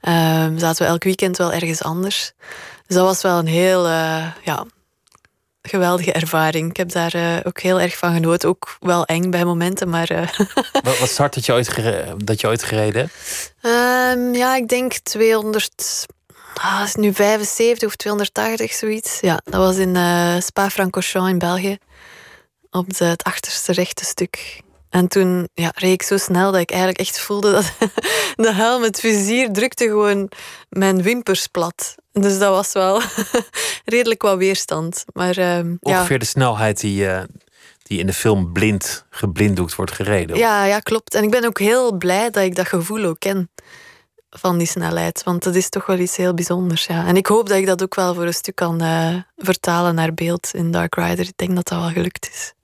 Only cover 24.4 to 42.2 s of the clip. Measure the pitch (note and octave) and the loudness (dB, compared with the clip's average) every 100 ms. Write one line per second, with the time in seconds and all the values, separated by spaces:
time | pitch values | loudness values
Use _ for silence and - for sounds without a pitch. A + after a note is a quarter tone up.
24.4 | - - - _ _ F3 F3+ G3 F#3 F3+ | -14 -18 -20 _ _ 0 2 4 2 2
25.4 | F3 - E3+ - F#3 F#3 - G3 - F3+ | -2 -4 -4 0 2 2 2 -2 2 2
26.4 | G3 F#3+ E3+ F3+ F#3 F#3 G3 - - G#3 | 4 2 0 0 0 0 -4 -6 -4 0
27.4 | G3+ G3 E3+ - G#3+ - F4+ - G4+ C4+ | 4 4 2 0 -2 -2 -2 -2 -2 2
28.4 | A3+ G3 A3 B3 A3+ G3 A3+ G#3 G3 A#3+ | 2 4 2 2 0 0 0 2 2 0
29.4 | B3+ G3 B3 - A#3 G#3 G#3 G3+ G3 - | 0 0 -2 0 0 4 2 2 -2 -10
30.4 | - - - F#3 G3 F#3+ F#3 B3 A#3 F#3 | -20 -20 -8 0 2 4 2 0 0 -2
31.4 | - - E3+ - - - _ G#3 G3 G3 | -2 -4 -4 -6 -10 -12 _ 0 2 2
32.4 | G3+ F#3+ G3+ G3+ F#3 G3+ A3+ - G#3 A#3+ | 4 2 2 0 2 2 0 -4 -2 -2
33.4 | - - - - - A#3 A#3 A3 G#3 F#3+ | -2 -6 -6 -6 -2 0 2 2 2 2
34.4 | F#3+ F#3+ - D#3 E3 F3+ - - F3+ F3+ | 2 0 -2 -4 -4 -6 -10 -4 -2 0
35.4 | F3+ F3 E3+ F3 - F#3 F3+ C3+ A2+ - | 0 0 -2 -4 0 0 2 0 0 2
36.4 | B2+ G#2+ A2 G2+ G#2 G2 G2 F#2 F#2 - | 2 2 0 0 -2 0 0 -2 -6 -16
37.4 | _ _ - _ - G2+ G2 F#2 A2+ G2+ | _ _ -20 _ -8 -2 -2 0 2 2
38.4 | F2 F2 A2 G2+ - - _ - G#2 F2 | 2 2 2 2 -2 -8 _ -6 -4 0
39.4 | G#2 F#2 F2 - F#2+ - G2 G2+ E2 F2 | 2 2 -2 -4 -6 -4 0 0 0 0
40.4 | A3+ G#3 G3 G#3 - A3+ - G#3+ G#3+ B3 | 2 2 2 0 0 -4 -2 0 2 2
41.4 | A#3 - G3+ B3 B3 F#3+ F3+ F#3 | 0 0 2 4 2 0 0 0